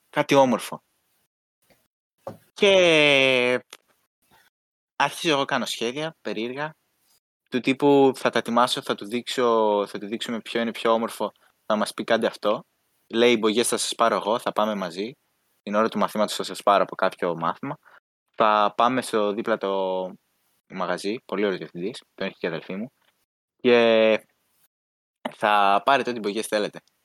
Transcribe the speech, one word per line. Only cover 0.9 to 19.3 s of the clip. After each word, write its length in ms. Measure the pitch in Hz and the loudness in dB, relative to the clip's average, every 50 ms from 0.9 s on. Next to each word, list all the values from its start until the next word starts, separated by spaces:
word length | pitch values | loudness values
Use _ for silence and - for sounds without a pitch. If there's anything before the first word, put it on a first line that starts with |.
| _ _ _ _ _ _ _ _ _ _ _ _ _ _ _ _ _ _ _ _ _ _ _ _ _ _ _ - - - _ _ _ | _ _ _ _ _ _ _ _ _ _ _ _ _ _ _ _ _ _ _ _ _ _ _ _ _ _ _ -18 -18 -18 _ _ _
Και 1080 | - 208 196 196 185 180 170 160 151 147 147 139 135 135 135 131 123 123 123 127 120 - _ - - _ _ _ _ _ _ _ _ _ _ _ _ _ _ _ _ _ _ _ _ _ _ _ | 2 4 6 6 6 6 6 6 6 6 6 4 4 4 4 2 2 2 0 0 -2 -4 _ -20 -20 _ _ _ _ _ _ _ _ _ _ _ _ _ _ _ _ _ _ _ _ _ _ _
αρχίζω 360 | - 139 143 - - - 170 | -2 -2 -2 -4 -4 -2 0
εγώ, 120 | 147 135 135 | 0 0 0
κάνω 200 | - 139 127 107 | 0 -2 -4 -4
σχέδια, 520 | - - - 120 117 123 147 156 165 - _ | -6 -6 -6 -6 -6 -4 -6 -8 -8 -10 _
περίεργα, 540 | - 107 104 107 113 120 127 139 151 160 156 _ _ _ _ _ _ _ _ _ _ _ _ _ _ _ | -10 -8 -6 -6 -6 -8 -8 -8 -10 -10 -12 _ _ _ _ _ _ _ _ _ _ _ _ _ _ _
του 100 | - 123 | -6 -2
τύπου 520 | - 139 131 - 147 143 143 139 139 135 127 | -2 -2 0 2 4 4 6 6 6 4 4
θα 160 | - - 123 | 2 -2 -2
τα 80 | - 117 | 0 0
ετοιμάσω, 440 | - 120 117 120 123 127 - 139 | -2 0 2 2 2 2 0 -4
θα 120 | - - 120 | -4 -6 -6
του 120 | - 104 | -6 -8
δείξω, 800 | 101 117 120 117 - - 131 123 117 113 113 110 107 104 104 98 - | -8 -8 -8 -8 -6 -4 0 0 2 2 2 2 2 0 0 -2 -4
θα 100 | - 101 | -6 -10
του 80 | 101 | -10
δείξουμε 340 | 101 117 110 - - 120 107 | -8 -8 -8 -8 -8 -8 -8
ποιο 200 | - - - 117 | -8 -6 -6 -4
είναι 100 | 117 117 | -4 -4
πιο 200 | 107 - - 117 | -6 -4 0 0
όμορφο, 400 | 113 113 113 110 - - 107 101 - _ _ _ _ _ _ | 0 0 -2 -4 -6 -8 -8 -8 -8 _ _ _ _ _ _
θα 100 | - 110 | -4 -2
μας 180 | 107 104 - - | -2 -2 -4 -6
πει, 100 | - 107 | -6 -2
«Κάντε 220 | - 117 113 113 | 0 0 0 0
αυτό». 380 | 98 - - - 104 110 147 - _ _ _ _ _ _ _ _ - | -2 -4 -4 -2 -2 -2 -2 -6 _ _ _ _ _ _ _ _ -6
Λέει, 280 | 110 113 120 123 120 110 | 0 2 4 4 4 4
«Μπογιές 280 | 104 107 104 117 117 - | 2 0 0 0 0 0
θα 80 | 117 | -2
σας 180 | 107 - - - | -4 -4 -4 -2
πάρω 200 | - 117 113 107 | 0 2 2 2
εγώ, 240 | 95 - 101 113 123 | 0 0 -2 -2 -2
θα 140 | - 101 | -2 -4
πάμε 220 | - - 107 110 107 | -2 -2 -2 -2 -2
μαζί, 380 | 98 92 87 82 92 104 117 151 _ _ _ _ _ _ _ _ _ | -4 -6 -8 -8 -8 -10 -10 -12 _ _ _ _ _ _ _ _ _
την 120 | _ 104 104 | _ -4 -2
ώρα 140 | 104 110 113 | 0 0 0
του 100 | - 104 | -2 -2
μαθήματος 360 | 101 - - 107 104 98 - | -4 -2 -2 -2 -4 -4 -4
θα 60 | - | -6
σας 200 | 90 - 92 - | -8 -10 -12 -2
πάρω 200 | - 101 101 95 | 0 2 2 4
από 120 | 92 - - | 2 0 -2
κάποιο 420 | - 95 92 - - 98 87 82 | -2 -4 -4 -2 -2 -4 -4 -4
μάθημα. 420 | 82 82 82 80 - - 139 147 - _ _ - _ _ _ _ _ _ _ | -2 -4 -4 -4 -6 -8 -10 -12 -12 _ _ -20 _ _ _ _ _ _ _
Θα 440 | _ - 113 107 107 104 104 101 - | _ 0 2 4 4 4 2 2 2
πάμε 260 | - 117 120 131 131 | 2 0 2 0 -2
στο 300 | - - - 110 104 104 | -4 -2 -2 -2 0 -2